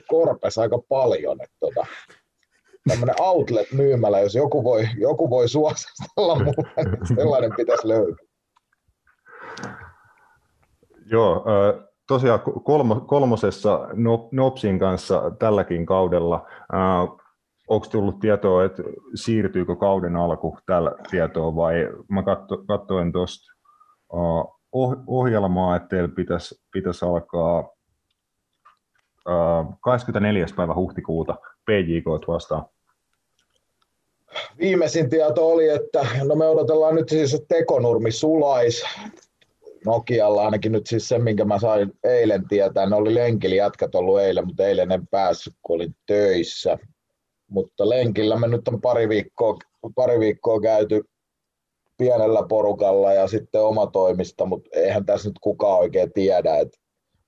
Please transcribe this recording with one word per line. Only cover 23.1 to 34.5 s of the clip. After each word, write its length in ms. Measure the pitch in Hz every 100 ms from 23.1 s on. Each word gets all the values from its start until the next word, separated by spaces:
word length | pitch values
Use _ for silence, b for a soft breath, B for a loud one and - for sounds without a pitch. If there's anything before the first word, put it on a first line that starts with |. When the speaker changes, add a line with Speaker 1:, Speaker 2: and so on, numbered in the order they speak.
Speaker 2:
tosta, 400 | 90 90 - _ _ _ b b b -
ö, 40 | 85 85 82 - _ _
oh-, 240 | 127 127 - -
ohjelmaa, 680 | 127 123 107 98 90 92 87
että 120 | -
teillä 200 | 92 87 -
pitäisi, 460 | 87 85 - - _
pitäisi 320 | 98 90 87
alkaa, 680 | 87 87 - 85 82 85 - _ _ _ _ _ _ _ _ _ _ _ _ _ _ _ 87
ö, 40 | 87 85 82 80 -
kahdeskymmenesneljäs 720 | 123 123 - 107 104 104 82
päivä 220 | - 85
huhtikuuta 600 | 82 92 - - 82 80 - B B -
P 20 |
J 320 | 104 82 82
K 280 | 82 78 -
vastaan? 380 | 85 - 78 - _ _ _ _ _ _ _ _ _ _ _ _ _ _ _ _ B B